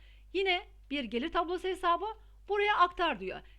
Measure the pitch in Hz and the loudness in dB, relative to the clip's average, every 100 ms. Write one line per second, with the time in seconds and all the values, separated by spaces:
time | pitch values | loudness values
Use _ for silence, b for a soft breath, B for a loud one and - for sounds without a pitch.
0 | b b b 359 381 359 427 - - 285 | b b b -2 0 0 -2 -18 -8 -6
1 | 233 233 311 349 330 359 370 359 349 339 | -4 -4 -2 -2 0 -2 -4 -2 0 0
2 | 415 440 b b - 415 403 415 349 359 | -2 -8 b b -4 0 2 4 4 2
3 | 226 190 185 - - | -2 -2 -6 -10 -14